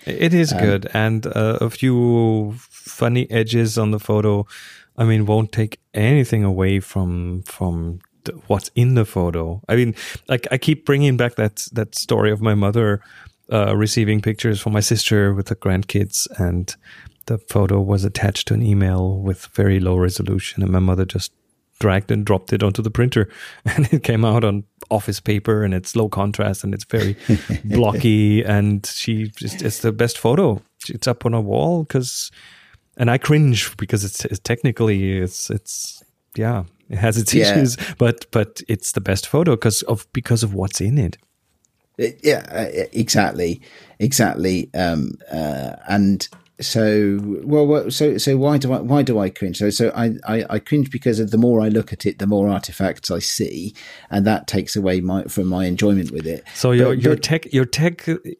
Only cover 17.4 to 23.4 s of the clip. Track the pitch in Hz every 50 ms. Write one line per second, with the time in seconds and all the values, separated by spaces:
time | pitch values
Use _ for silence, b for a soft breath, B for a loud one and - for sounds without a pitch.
17.4 | - - - 107 98 92 98 98 98 98 101 95 98 98 - - 98 101 101 -
18.4 | - - 107 110 120 104 101 98 95 92 92 92 92 95 95 95 98 98 92 -
19.4 | - - - - 101 98 95 95 90 90 90 90 90 92 - - 95 98 98 95
20.4 | - - - 98 98 95 92 92 92 92 92 92 92 - - 98 - - - _
21.4 | _ _ _ _ _ _ _ _ 107 101 92 98 - - 110 104 101 107 98 92
22.4 | - - - 98 107 98 98 - 107 110 - 120 123 127 - 113 101 B B B